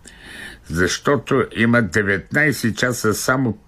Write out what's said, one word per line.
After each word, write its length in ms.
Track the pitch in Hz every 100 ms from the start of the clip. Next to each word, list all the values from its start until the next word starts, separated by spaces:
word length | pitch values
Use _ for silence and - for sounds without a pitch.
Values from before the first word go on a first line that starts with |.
| - - - - - - -
защото 760 | 80 90 - - 110 - 135 - 95
има 260 | 117 120
деветнайсет 960 | 98 107 98 98 - 143 151 - 117 -
часа 380 | 127 107 110
само 440 | 101 - 131 123 101